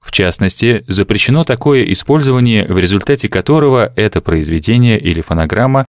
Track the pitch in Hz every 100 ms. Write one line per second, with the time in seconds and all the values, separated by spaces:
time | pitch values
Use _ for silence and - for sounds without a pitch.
0 | - - 92 - 95 - 117 113 - 95
1 | 98 104 - 147 165 123 147 135 147 -
2 | - 151 135 127 123 110 - 92 90 101
3 | - 143 107 - - 156 147 131 107 -
4 | 107 87 - 82 76 80 78 120 120 110
5 | 92 82 - 82 80 87 127 135 131